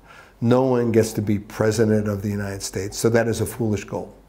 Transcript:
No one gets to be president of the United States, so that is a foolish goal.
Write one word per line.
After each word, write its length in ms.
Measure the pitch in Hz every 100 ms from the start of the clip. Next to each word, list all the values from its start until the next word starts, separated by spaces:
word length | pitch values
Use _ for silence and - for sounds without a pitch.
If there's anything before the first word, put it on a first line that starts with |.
| - - - -
No 220 | 117 123
one 280 | 135 123 120
gets 220 | 110 110
to 80 | -
be 160 | 104 104
president 680 | - - 110 107 110 107 104
of 140 | 101
the 80 | 104
United 320 | 101 98 98
States, 380 | - 98 101 -
so 100 | 117
that 200 | 113 113
is 120 | 107
a 60 | 101
foolish 380 | - 113 101
goal. 300 | - 98 92 -